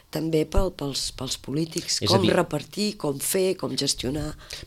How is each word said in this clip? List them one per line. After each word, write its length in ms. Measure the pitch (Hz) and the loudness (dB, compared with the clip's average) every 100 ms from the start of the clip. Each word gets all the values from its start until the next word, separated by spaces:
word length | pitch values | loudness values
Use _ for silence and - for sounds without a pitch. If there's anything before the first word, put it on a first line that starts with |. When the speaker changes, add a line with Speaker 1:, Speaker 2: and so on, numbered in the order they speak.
| - | -8
Speaker 1:
també 360 | 156 160 156 156 | -4 2 2 4
pel, 240 | 147 - | 2 2
pels, 360 | - 143 131 - | 0 -4 -4 -6
pels 240 | - 127 - | -6 -6 -6
polítics, 600 | - 143 165 156 - - | -4 -2 -2 -4 -4 -2
Speaker 2:
És 60 | - | 4
a 60 | 190 | 6
Speaker 1:
com 80 | |
Speaker 2:
dir, 80 | 170 | 6
Speaker 1:
repartir, 520 | 175 165 147 - - 208 - | 4 2 -2 -6 -2 -2 0
com 240 | 151 139 | -2 -2
fer, 380 | - 190 190 185 | 0 2 2 0
com 160 | 131 131 | -2 -2
gestionar, 540 | 143 - 120 151 - - - - | -2 0 -2 -2 -4 -8 -12 -14